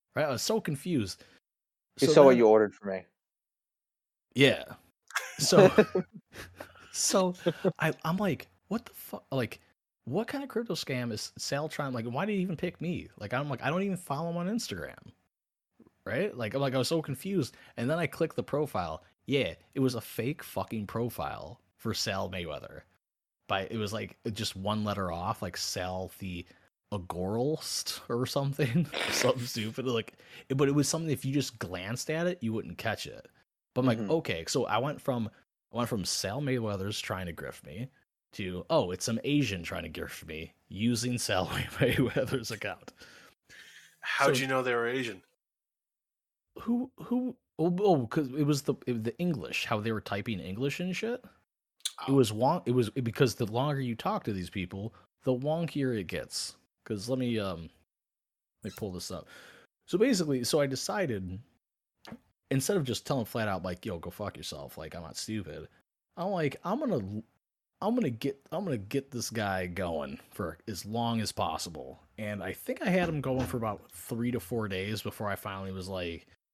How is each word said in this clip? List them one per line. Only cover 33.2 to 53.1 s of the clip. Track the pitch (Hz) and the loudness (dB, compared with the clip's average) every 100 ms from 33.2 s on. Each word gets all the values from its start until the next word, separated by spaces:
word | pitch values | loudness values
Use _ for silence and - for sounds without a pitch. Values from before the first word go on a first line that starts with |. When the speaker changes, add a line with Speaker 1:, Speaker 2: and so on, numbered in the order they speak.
| - _ _ _ _ | -18 _ _ _ _
Speaker 1:
But | - | 2
I'm | 131 | 4
like, | 113 | 4
Speaker 2:
Mm-hmm. | 104 | 4
Speaker 1:
"Okay." | 165 - 87 82 | 2 2 -2 0
So | 139 120 | 0 2
I | 107 | 2
went | 135 - | 2 -2
from, | - 123 107 - _ _ _ | -2 -2 -2 -6 _ _ _
I | 117 | -2
went | 120 | 0
from | 110 87 | 0 0
Sal | - 95 117 | 0 -2 -2
Mayweather's | 147 127 110 101 98 107 | 0 0 0 -2 -2 -4
trying | - 95 90 | -4 -4 -4
to | |
grift | 80 67 - - | -6 -8 -10 -12
me | 78 127 _ _ _ _ | -10 -10 _ _ _ _
to, | - 95 90 - | -8 -6 -4 0
"Oh, | 160 95 | 2 2
it's | 92 - | 0 -2
some | 113 | -2
Asian | - 147 127 95 | 2 2 2 -2
trying | 85 87 82 | -4 -6 -6
to | 80 | -8
grift | 80 - - | -8 -10 -10
me | 78 80 _ - | -10 -10 _ -12
using | 101 113 117 123 123 | -2 2 2 0 -2
Sal | - 98 87 | 0 2 0
<laughs> | - - - | -2 -4 2
Mayweather's | 127 - 117 139 120 135 110 | 2 4 2 2 0 -2 -4
account." | 107 104 92 - - - - - _ _ - - - - _ | -6 -8 -8 -12 -20 -20 -20 -20 _ _ -20 -20 -20 -20 _
Speaker 3:
How'd | - - 139 131 | -2 2 4 4
Speaker 1:
So | |
Speaker 3:
you | 135 | 2
know | 131 | 2
they | 127 123 | 2 0
were | 117 | 0
Asian? | 131 120 95 - _ _ _ _ _ _ _ _ _ _ _ _ - | -2 -4 -8 -14 _ _ _ _ _ _ _ _ _ _ _ _ -10
Speaker 1:
Who, | - 240 254 - | -2 -2 -2 -8
who, | - 247 254 - _ - | -4 -2 -2 -6 _ -2
oh, | 160 175 | 0 4
oh, | 202 160 113 | 4 4 4
'cause | - 139 139 | 0 0 2
it | 143 | 2
was | 143 | 2
the, | - 135 - | 2 -2 0
it | |
was | 120 | -2
the | 110 - | -2 0
English, | 180 123 69 - - | 0 0 -2 -4 -2
how | 110 | 0
they | 107 | 0
were | 107 | -2
typing | - 101 101 92 | -2 -4 -2 -4
English | 85 98 139 - | -6 -4 -2 -2
and | 180 180 | -4 -4
shit. | 220 247 - _ _ _ _ _ - - - | -4 -6 -10 _ _ _ _ _ -10 -6 4
It | |
Speaker 3:
Oh. | |
Speaker 1:
was | 139 113 | 6 6
won-, | 107 127 175 127 | 4 2 2 2
it | |
was, | 123 110 | 2 2
because | 139 113 | 0 0